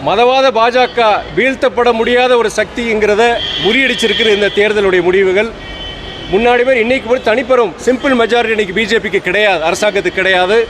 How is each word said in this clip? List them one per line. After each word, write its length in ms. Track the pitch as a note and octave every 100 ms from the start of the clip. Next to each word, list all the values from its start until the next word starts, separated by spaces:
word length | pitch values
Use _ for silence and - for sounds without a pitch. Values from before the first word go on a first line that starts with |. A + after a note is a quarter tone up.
| C#3+
மதவாத 440 | F#3+ B3 C4 C4+
பாஜக 680 | A3+ A#3 B3 B3 - A3 F#3+ - D3+
வீழ்த்தப்பட 560 | B3 C4 C4 G3+ A#3+
முடியாத 440 | A#3 A3+ B3 B3+ B3
ஒரு 140 | G#3+ -
சக்திங்கிறத 800 | G#3+ - A#3 G#3+ G#3 G#3 A#3+ A#3 - -
முறியடிச்சிருக்கிற 640 | D#3+ A#3+ C4+ A3+ A3 G#3 A3+
இந்த 200 | G3+ G3+
தேர்தலுடைய 560 | G3+ G#3 G#3 G3 F3+
முடிவுகள். 480 | F3 F#3 F#3+ F#3 A3+ - - - - - - - -
முன்னாடி 300 | F3+ A#3+ A#3+
மாதிரி 160 | B3 C4
இன்னைக்கு 300 | A3+ C4 G#3+
ஒரு 100 | B3+
தனிப்பெரும் 480 | B3+ A3 B3 B3+ G#3+ -
சிம்பிள் 400 | - B3+ C#4+ B3+
மெஜாரிட்டி 240 | A3+ A#3 A3+
இன்னைக்கு 260 | G#3+ G#3+
பி 120 | F#3 A3
ஜே 120 | G#3+
பிக்கு 200 | G3 F#3
கிடையாது, 460 | F3+ F#3+ G#3 F3+
அரசாங்கத்துக்கு 540 | D#3+ F#3+ G#3 G3+ G3 G3
கிடையாது. 480 | F#3 F#3 F#3 A3 A3+